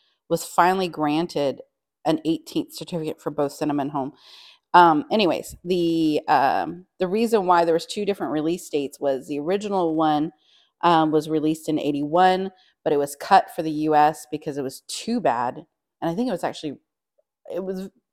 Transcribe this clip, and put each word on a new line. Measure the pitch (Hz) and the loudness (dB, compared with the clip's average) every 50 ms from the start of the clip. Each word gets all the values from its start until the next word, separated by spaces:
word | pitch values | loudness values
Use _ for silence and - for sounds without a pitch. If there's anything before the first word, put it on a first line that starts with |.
| _ _ _ _ _ - | _ _ _ _ _ -4
was | - - - | -4 -4 -4
finally | - - - 170 180 185 190 185 175 | -2 2 4 4 4 4 2 0 -2
granted | 151 147 151 147 147 160 175 170 - 151 143 139 127 - - _ _ _ _ _ _ _ - | -2 -2 -2 0 0 0 -2 -2 -2 -2 -2 -2 -2 -4 -10 _ _ _ _ _ _ _ -2
an | 156 160 156 - | -2 0 0 0
eighteenth | 151 165 156 - - - 170 - - - | -2 -2 -2 -4 -6 -6 -6 -6 -6 -8
certificate | - 165 - - 170 156 156 - - | -14 -12 -8 -8 -8 -6 -8 -8 -10
for | - 160 | -10 -8
both | 151 156 147 143 143 | -4 -2 -2 -4 -4
cinema | - 156 147 147 147 135 | -4 -4 -2 -2 -2 -2
and | 139 | -2
home. | 143 139 131 131 - _ _ - - - - - - _ _ _ - | -4 -6 -6 -6 -8 _ _ -20 -20 -20 -20 -20 -20 _ _ _ 6
Um, | 175 175 170 156 151 - - | 8 8 8 6 4 0 0
anyways, | 196 220 208 170 143 - - - - - - | 0 2 2 2 0 0 -4 -8 -14 -10 -4
the, | 175 185 175 170 170 165 165 160 156 151 147 - - | -2 0 0 0 0 2 2 2 2 0 0 0 2
um, | 151 135 - - - 98 87 - 175 175 185 _ _ - | 2 4 4 2 2 0 -2 -4 -8 -12 -16 _ _ -6
the | 190 | -4
reason | 180 185 220 233 226 226 214 185 | -2 0 0 0 2 2 2 2
why | 180 180 170 175 | 4 4 4 4
there | 170 160 | 4 2
was | 170 - | 0 0
two | - - 214 208 | -4 -6 -4 -4
different | 196 196 - 180 131 135 | -4 -4 -4 -4 -4 -4
release | 156 151 160 175 180 - - | -2 -2 -2 -2 -4 -4 -4
dates | - 151 143 131 - - | -4 -4 -4 -4 -6 -4
was | 139 143 135 131 135 - | -2 -2 -2 -2 -4 -6
the | 147 143 | -8 -6
original | 147 165 190 208 208 208 202 190 175 165 160 | -4 -4 -4 -4 -4 -4 -2 -2 0 0 0
one, | 156 160 156 151 147 151 170 - _ _ _ _ _ _ _ _ _ | 0 0 2 2 0 -2 -4 -6 _ _ _ _ _ _ _ _ _
um, | - 170 175 160 160 156 | 2 4 4 4 4 4
was | 151 156 151 156 | 2 0 0 0
released | 156 156 147 156 160 156 - - | -2 0 0 0 -2 -2 -4 -4
in | 156 151 | -2 -2
eighty-one, | - 147 147 143 147 147 156 175 185 185 185 185 190 190 - _ _ _ _ _ - | -2 -2 -2 -2 -2 0 2 4 4 4 4 2 -2 -6 -10 _ _ _ _ _ -2
but | - 151 | 0 0
it | |
was | 143 143 143 - | 0 0 -2 -4
cut | - - - 196 190 - - - | -8 0 4 4 4 4 2 -2
for | - 165 | -6 -4
the | 160 | -4
U | 156 151 151 156 151 | -4 -2 0 2 4
S | 147 151 151 156 156 - - | 4 4 4 2 0 -6 -12
because | - 147 - 160 139 | -12 -10 -8 -8 -8
it | 143 135 | -6 -8
was | 127 - - - - | -8 -10 -12 -14 -14
too | - - - - 233 247 | -14 -10 -6 -4 -4 -2
bad. | 170 147 123 117 123 120 - 147 165 _ _ _ _ _ _ _ | 0 0 0 0 -2 -4 -4 -8 -12 _ _ _ _ _ _ _
And | - 165 | -6 -4
I | 165 | -4
think | 185 247 254 | -2 -4 -4
it | 196 | -4
was | 170 - | -4 -4
actually, | 143 117 - - 151 131 - _ _ _ _ _ _ _ _ _ _ _ _ _ - - | -6 -6 -8 -10 -10 -10 -12 _ _ _ _ _ _ _ _ _ _ _ _ _ -12 -10
it | 170 190 | -8 -8
was | 185 190 185 190 190 - _ _ _ | -8 -8 -8 -10 -12 -14 _ _ _